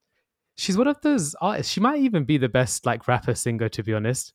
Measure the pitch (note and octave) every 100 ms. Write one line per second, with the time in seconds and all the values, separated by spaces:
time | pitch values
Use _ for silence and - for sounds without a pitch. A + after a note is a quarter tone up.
0 | _ _ _ _ _ - - F#3+ C#4 C#4+
1 | D4+ C4+ D3 - F#3 G#3 - F#3 A#3+ D4+
2 | C4 F3+ C3 D3 B2 C3 B2 - A#2+ A2+
3 | - B2 - A#2 B2 A2+ A2+ - G#2+ G#2+
4 | A2+ B2+ -